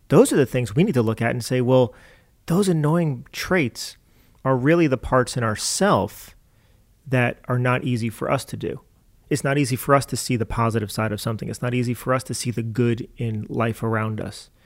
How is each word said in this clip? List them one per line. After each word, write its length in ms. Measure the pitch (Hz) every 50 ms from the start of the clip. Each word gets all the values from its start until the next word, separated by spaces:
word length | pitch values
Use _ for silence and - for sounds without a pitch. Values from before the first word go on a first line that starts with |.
| _ _
Those 240 | - 170 262 - 294
are 40 |
the 80 | 170 131
things 300 | - - 127 123 - 104
we 80 | 147 185
need 120 | 233 151
to 80 | 127 110
look 180 | 110 110 -
at 100 | 147 131
and 140 | 123 123 113
say, 160 | - 127 127
"Well, 320 | 123 120 131 127 127 - - - - - - _ _ _ _ _ _
those 200 | - 165 190 208
annoying 600 | 190 170 156 147 147 160 175 170 156 135 120 - -
traits 640 | - - - - 185 185 143 113 - - - - - - _ _ _ _ _ _ _ _ -
are 140 | 131 135
really 300 | 123 123 147 170 175 165
the 100 | 143 131
parts 400 | 120 - - 123 127 123 - -
in 60 | 127 120
ourself 920 | 113 107 - - - - - 190 208 175 107 95 101 - - - - - _ _ _ _ _ _ _ _ _ _ _ _ _ _
that 300 | 135 131 127 120 123 - - -
are 120 | - 127 123
not 240 | 123 127 123 127 -
easy 260 | 135 123 110 117 113
for 220 | 104 - - -
us 120 | 139 127 -
to 120 | - -
do." 240 | 110 - - - - - _ _ _ _ _ _ _ _ _
It's 140 | 151 135 -
not 140 | 139 139
easy 180 | 147 143 113 127
for 180 | - - - 139
us 120 | 139 135
to 100 | - 131
see 220 | 123 - - 127
the 80 | 110 110
positive 440 | - - 123 117 117 110 117 104 101
side 220 | - - 110 107
of 80 | 107 101
something. 300 | - 120 113 101 - 113
It's 120 | 110 -
not 120 | - 123 120
easy 200 | 123 120 120 120
for 200 | - - 127 127
us 100 | 131 -
to 100 | - 127
see 160 | - - 123
the 140 | 110 120 117
good 460 | 117 107 123 120 120 117 117 117 - -
in 280 | - 120 113 110 107 107 -
life 340 | - - 113 117 107 - -
around 380 | 113 113 110 110 110 107 107
us. 280 | 92 92 - - - - _ _ _